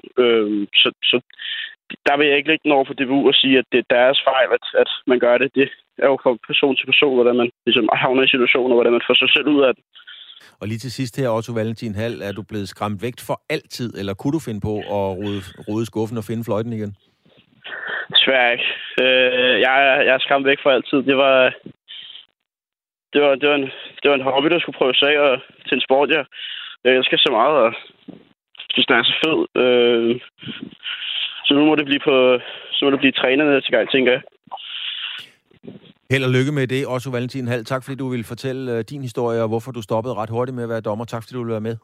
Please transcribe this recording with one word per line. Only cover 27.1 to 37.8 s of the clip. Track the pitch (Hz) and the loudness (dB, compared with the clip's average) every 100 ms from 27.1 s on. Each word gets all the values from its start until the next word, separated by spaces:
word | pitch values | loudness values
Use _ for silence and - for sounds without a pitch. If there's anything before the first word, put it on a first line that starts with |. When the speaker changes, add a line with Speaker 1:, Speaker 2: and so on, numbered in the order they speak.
| 160 | 2
Speaker 1:
så | 151 | 2
meget, | 117 135 151 | 4 4 4
og | 120 113 - _ - - _ _ _ - - | 2 0 -16 _ -20 -20 _ _ _ -20 -6
synes, | - - | -2 2
den | 120 | 2
er | |
så | 117 - | 2 0
fed. | 160 165 - - | 0 0 -2 0
Øh, | 127 123 120 120 117 123 - _ - - - - - - - - - - - | 2 4 4 4 2 -2 -6 _ -16 -14 -16 -16 -12 -12 -8 -8 -8 -6 0
så | |
nu | 143 151 | 2 4
må | 151 | 2
det | 143 | 0
blive | 139 156 | 0 2
på, | 131 127 123 - - - | 4 4 2 -2 -16 -10
så | - 139 | -2 0
må | |
det | 135 | 2
blive | 139 - | 0 2
træner | 127 131 151 | 0 2 4
næste | 139 - | 2 2
gang, | 120 101 | 0 2
tænker | 139 120 | 2 2
jeg. | 131 - _ - - - - - - - - - _ _ _ - - - - - | 0 -4 _ -18 -18 -16 -12 -12 -10 -12 -14 -18 _ _ _ -20 -20 -20 -20 -4
Speaker 2:
Held | 135 | -2
og | 131 | 2
lykke | 127 135 | 0 0
med | 147 127 | -2 -2
det, | 131 120 | -4 -4
Otto | 127 135 | -6 -6
Valentin | 123 123 135 120 | -6 -6 -6 -6
Hall. | 123 113 | -6 -4
Tak, | 131 | -8